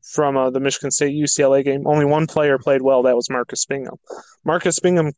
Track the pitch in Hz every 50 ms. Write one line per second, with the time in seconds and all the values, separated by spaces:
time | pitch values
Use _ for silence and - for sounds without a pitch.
0 | _ - - - 151 139 139 135 131 131 127 131 135 139 - - - 139 123 -
1 | 147 143 143 151 147 143 - - 143 135 135 139 135 139 135 139 139 139 147 151
2 | 147 143 147 156 160 151 - 160 151 147 139 131 - 151 139 135 131 135 135 127
3 | 123 127 123 120 120 - 135 123 120 - - - - - 139 139 131 - - -
4 | _ _ - - - - _ _ _ - 160 175 - 180 165 - - 180 180 170
5 | 160 151 143